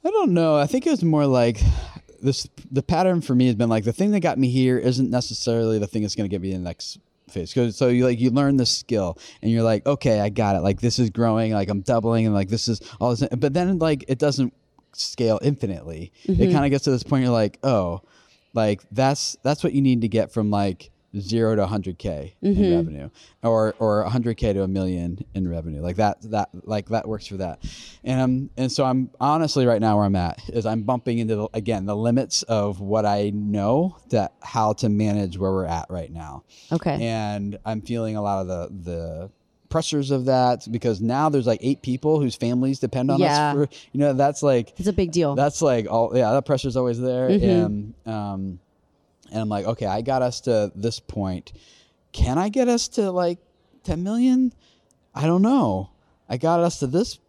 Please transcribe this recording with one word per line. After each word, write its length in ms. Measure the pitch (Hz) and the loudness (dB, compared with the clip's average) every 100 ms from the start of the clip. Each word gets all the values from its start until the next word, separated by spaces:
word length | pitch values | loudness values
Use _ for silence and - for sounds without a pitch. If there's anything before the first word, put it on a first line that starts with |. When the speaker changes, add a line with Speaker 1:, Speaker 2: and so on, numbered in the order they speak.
Speaker 1:
I 60 | 320 | 0
don't 220 | 427 339 | 2 4
know. 220 | 175 165 151 | 4 4 4
I 100 | 175 | 2
think 200 | 254 294 | 0 0
it 40 | |
was 120 | 285 | 0
more 240 | 170 156 143 | 2 4 4
like 340 | 127 120 110 - - - - _ - | 4 4 4 2 2 -2 -16 _ -4
this, 260 | 123 135 - - - | -2 -2 -6 -16 -6
the 120 | 131 | -4
pattern 380 | - 170 185 180 | 0 2 2 2
for 140 | - | 2
me 120 | 123 127 | 4 4
has 80 | 107 | 2
been, 120 | 120 | 2
like, 160 | 113 | 2
the 80 | 107 | 0
thing 200 | 113 202 | 0 0
that 80 | 208 | 2
got 180 | 170 131 | 0 2
me 100 | 131 | 2
here 300 | 127 127 123 | 2 2 2
isn't 320 | 123 127 131 | 2 0 0
necessarily 680 | 123 120 110 - 117 113 110 | 0 -4 -6 -2 0 2 0
the 80 | 101 | -2
thing 160 | 113 | -2
that's 120 | 104 | -4
gonna 140 | - 101 | -2 -4
get 120 | 95 | -4
me 120 | 95 | -4
in 100 | 92 | -6
the 60 | 87 | -6
next 300 | 85 - - _ _ _ | -10 -14 -16 _ _ _
phase. 240 | - 80 | -10 -4
'Cause, 240 | - 120 104 | 0 0 2
so 120 | 131 | 2
you, 160 | 123 | 4
like, 140 | 127 120 | 2 2
you 100 | 127 | 2
learn 260 | 123 139 139 | 2 2 2
the 100 | 120 | 2
skill 520 | - - 113 90 85 - - | -2 -2 -2 -2 -6 -14 -6
and 80 | 107 | 0
you're 120 | 113 | 2
like, 220 | 113 107 - | 2 2 0
"Okay, 340 | 139 139 107 | 0 2 2
I 80 | 104 | 0
got 260 | 104 107 98 | 0 2 2
it. 40 | |
Like, 200 | 90 98 | 2 0
this 180 | 120 113 | 0 2
is 120 | 117 | 0
growing, 420 | 98 117 110 113 | 2 2 2 0
like, 160 | 107 98 | 0 0
I'm 120 | 101 | -2
doubling, 420 | 92 120 110 113 | 0 0 2 2
and, 100 | 110 | 2
like, 140 | 104 95 | 2 0
this 200 | 113 - | -2 -2
is 120 | 110 - - | -4 -6 -4
all 140 | 123 | -2
this," 140 | 117 147 123 | 0 -2 0
but 160 | 147 | 0
then, 260 | 143 180 185 | 0 0 0
like, 260 | 160 147 - | 0 -2 -2
it 100 | 131 | 0
doesn't 340 | 147 135 123 _ _ _ _ | 0 2 -2 _ _ _ _
scale 460 | - - - 113 107 | -10 -10 -2 0 2
infinitely. 680 | 135 143 101 85 82 80 85 _ | 0 -2 -4 -6 -10 -12 -14 _
It 80 | - 180 | -2 2
Speaker 2:
Mm-hmm. 140 | 190 | 4
Speaker 1:
kinda 180 | 165 139 | 4 2
gets 140 | 139 | 0
to 60 | 147 | 2
this 120 | 127 | 0
point, 220 | - 139 | 0 0
you're 80 | 127 | 2
like, 260 | 120 104 - | 2 0 0
"Oh, 380 | 135 117 90 87 _ _ _ _ _ | 0 0 0 -4 _ _ _ _ _
like, 280 | 117 110 104 _ | -2 0 0 _
that's, 440 | 104 135 143 - - | 0 0 2 -4 -4
that's 200 | 127 147 | -4 0
what 100 | 170 | 0
you 80 | 139 | 2
need 180 | 135 123 | 4 4
to 60 | 113 | 2
get 240 | 110 101 | 0 0
from, 180 | - 104 | 0 0
like, 400 | 104 101 90 - _ _ 104 | 0 -2 -4 -12 _ _ -12
zero 380 | 95 117 113 107 | -4 0 2 2
to 60 | |
a 40 | 98 | 0
hundred 300 | 107 95 87 | -2 -6 -8
K 380 | 101 76 73 _ | -6 -6 -10 _
in 120 | 196 | 0
Speaker 2:
Mm-hmm. 200 | 196 196 | 2 4
Speaker 1:
revenue, 340 | 170 82 76 - _ - _ | 2 0 -8 -14 _ -20 _
or, 320 | 117 113 110 - | 0 2 2 0
or 240 | 110 104 | 0 2
a 80 | 95 | 0
hundred 260 | 123 117 110 | -2 -2 -2
K 160 | 117 | 0
to 100 | 98 | 0
a 60 | 95 | 0
million 560 | 98 92 90 85 90 - | 0 -2 -2 -4 -8 -8
in 140 | 98 92 | -4 -4
revenue." 320 | 82 80 73 | -4 -8 -6
Like, 140 | 85 90 | -6 0
that, 240 | 107 - 107 | 0 0 -6
that, 180 | 107 98 90 | -4 -4 -8
like, 240 | - 107 98 | -6 -6 -2
that 180 | 110 107 | -4 -4
works 180 | 107 - | -10 -10
for 100 | 98 | -8
that. 240 | 90 73 - - - - | -8 -8 -12 -14 -20 -14
And 160 | 123 131 | -4 0
I'm, 300 | 131 127 135 - | 0 0 -4 -4
and 120 | 131 | -4
so 120 | 127 | 0
I'm 260 | 135 127 127 _ | 0 0 -2 _
honestly 440 | 135 156 156 147 123 | 0 2 0 2 2
right 140 | 113 | 4
now 160 | 110 104 | 4 4
where 80 | 101 | 4
I'm 100 | 98 | 2
at 240 | 87 - - | 0 -4 -6
is 160 | 117 110 | -4 -2
I'm 160 | 110 | -2
bumping 360 | 107 123 127 117 | -2 -2 -2 -2
into 180 | 113 107 | -2 -2
the, 120 | 107 | -2
again, 320 | 113 101 107 98 | -6 -4 -4 -2
the 100 | 104 | -2
limits 460 | 117 120 131 - | 2 2 0 -4
of 360 | - 110 104 92 | -2 0 0 -4
what 240 | 98 110 104 | -2 0 2
I 240 | 101 104 | 0 0
know 600 | 104 104 101 101 131 180 - _ | -2 -2 -2 0 2 0 -4 _
that 220 | 117 95 _ | -2 -2 _
how 300 | - 120 107 | -8 0 0
to 140 | 107 113 | 0 0
manage 480 | 104 110 104 98 90 | 2 2 0 -2 -2
where 140 | 95 | -2
we're 120 | 95 87 | -2 -2
at 200 | 82 - | -6 -6
right 220 | 90 80 | -10 -10
now. 320 | 82 78 69 _ - - | -14 -14 -16 _ -20 -6
Speaker 2:
Okay. 260 | 160 170 143 | -4 -2 -2
Speaker 1:
And 560 | 117 113 104 104 101 104 | -2 -4 -4 -6 -6 -8
I'm 160 | 107 110 | -8 -8
feeling 340 | 104 117 110 107 | -6 -6 -4 -4
a 60 | |
lot 180 | 101 98 | -2 -2
of 40 | 90 | -4
the, 420 | 90 85 98 87 | -6 -8 -12 -10
the 400 | 85 82 80 95 _ _ _ _ | -8 -8 -10 -14 _ _ _ _
pressures 400 | 160 160 151 135 | -4 -2 -4 0
of 160 | 135 127 | -2 2
that 440 | 127 127 123 - | 4 4 0 -4
because 300 | 113 123 104 | -4 -2 0
now 300 | 113 127 156 | 0 0 2
there's, 160 | 143 120 | 2 0
like, 140 | 110 | 0
eight 180 | 120 139 | 0 -4
people 400 | - 127 151 156 | -4 -2 0 2
whose 140 | 135 | 0
families 440 | - 117 123 131 135 | -2 -2 0 0 -2
depend 320 | 123 131 131 | -4 -2 0
on 100 | 135 | 2
Speaker 2:
Yeah. 320 | 160 147 147 | 2 2 2
Speaker 1:
us 20 | |
for, 140 | 143 143 - - | 0 -2 -4 -10
you 80 | 135 | 0
know, 120 | 143 | 0
that's, 300 | 135 139 147 | 2 2 2
like, 320 | 147 127 113 - | 2 2 0 -4
Speaker 2:
It's 100 | 185 | -2
a 40 | |
big 200 | 196 180 | 0 0
deal. 220 | 170 156 | 2 0
Speaker 1:
that's, 280 | 139 143 - | 2 0 2
like, 280 | 151 123 104 | 2 2 2
all, 220 | 117 117 | 0 2
yeah, 160 | 127 113 | 2 4
that 120 | 131 | 2
pressure's 320 | - 135 139 123 | 2 -2 0 -2
always 240 | 127 117 | -2 -2
there. 300 | 127 127 127 | -2 0 2
Speaker 2:
Mm-hmm. 180 | 202 190 | 2 4
Speaker 1:
And, 460 | 180 101 104 107 - - | 2 2 -2 -8 -14 -10
um, 520 | 110 101 98 95 90 _ _ _ _ _ _ - | -6 -6 -6 -8 -10 _ _ _ _ _ _ -10
and 80 | 107 | -6
I'm 80 | 110 | -4
like, 180 | 104 98 | -2 -2
"Okay, 200 | 117 104 | -4 -2
I 160 | 101 | -4
got 200 | 120 131 | -2 0
us 180 | 123 120 | -2 -4
to 280 | - 113 104 92 | 0 0 0 -4
this 240 | 113 - | -6 -6
point. 520 | _ - 95 90 - - - _ _ _ _ | _ -6 -4 -6 -10 -20 -20 _ _ _ _
Can 260 | - - 139 | -2 0 0
I 100 | 196 | 0
get 200 | 226 247 | 0 2
us 180 | 240 - | 0 -2
to, 200 | - 202 | -2 -2
like, 300 | 180 175 175 _ _ _ _ | 0 -2 -2 _ _ _ _
ten 220 | - 165 | -6 -4
million? 480 | 185 226 254 254 254 - _ _ _ _ _ - | -2 0 2 4 2 -4 _ _ _ _ _ -2
I 100 | 151 | 2
don't 160 | 175 | 4
know. 480 | 208 269 131 95 95 _ _ _ _ | 4 4 2 -2 -6 _ _ _ _
I 80 | 123 | -2
got 240 | 160 170 | 0 2
us 180 | 170 - | 2 0
to 80 | 135 | -2
this 320 | 156 247 - | 0 -2 -6